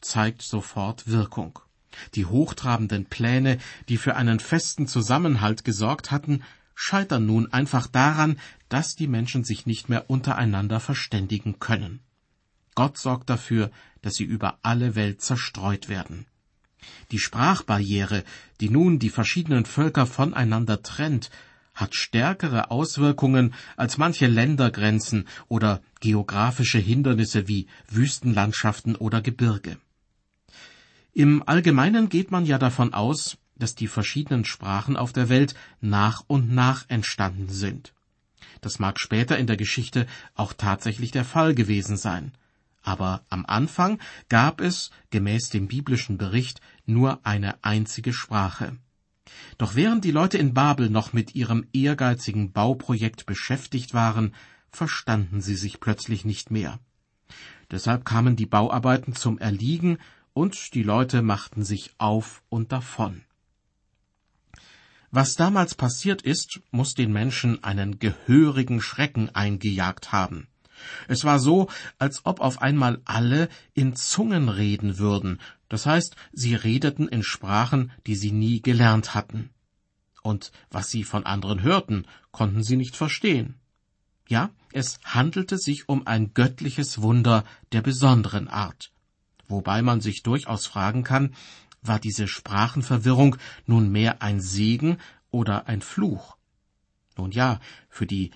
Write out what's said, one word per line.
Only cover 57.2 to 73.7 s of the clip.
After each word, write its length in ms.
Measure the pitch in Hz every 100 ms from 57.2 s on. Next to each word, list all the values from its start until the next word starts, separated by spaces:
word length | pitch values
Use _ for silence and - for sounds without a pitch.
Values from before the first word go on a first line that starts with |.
| _ - - - -
Deshalb 340 | 92 117 123 123
kamen 300 | 117 123 117
die 100 | 107
Bauarbeiten 680 | 104 113 120 127 127 127 120
zum 240 | 120 110
Erliegen 580 | 110 98 113 165 175 165 - _ _
und 400 | - 185 - - 127
die 80 |
Leute 380 | 104 107 127 123
machten 400 | 113 104 - 107
sich 320 | 98 104 - -
auf 460 | 107 110 110 - _
und 220 | 117 113
davon. 520 | 131 123 - 104 92 - _ _ _ _ _ _ _ _ _ _ _ _ - - - _ _ _
Was 260 | 123 135 -
damals 400 | 175 202 175 -
passiert 460 | 127 123 196 190
ist, 380 | - 160 - - -
muss 220 | 120 139
den 180 | - 113
Menschen 520 | 104 123 123 123 113
einen 360 | - 101 98 101
gehörigen 800 | 110 - - 135 156 135 127 120
Schrecken 520 | - - 147 120 110
eingejagt 800 | - 101 101 104 95 92 - -
haben. 360 | 104 92 85 71 _ _ - - - -
Es 160 | 127
war 160 | 151 143
so, 300 | 131 180 190 - - -
als 260 | 139 143 -
ob 160 | -
auf 200 | 135 127
einmal 400 | 131 143 123 120 -
alle 420 | 107 120 143 165 - -